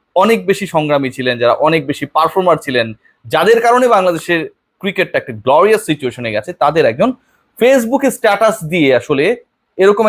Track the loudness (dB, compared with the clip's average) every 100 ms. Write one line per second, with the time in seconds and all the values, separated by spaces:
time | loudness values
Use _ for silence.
0 | _ 0 2 2 0 -4 -4 -4 0 0
1 | -2 -6 -4 0 0 2 0 0 -2 -6
2 | -6 -2 -2 0 0 0 0 -2 -2 -6
3 | _ _ -6 0 2 2 2 2 2 2
4 | 2 -2 -2 -4 -6 _ _ _ -6 -4
5 | -4 -4 -6 -6 0 4 4 2 -2 -6
6 | -6 -8 -6 -6 -6 -2 -2 2 0 2
7 | -2 -4 _ _ _ -2 2 2 2 -2
8 | -2 -2 -2 0 0 -2 -4 0 2 2
9 | 0 -2 -2 -4 _ _ _ 0 2 2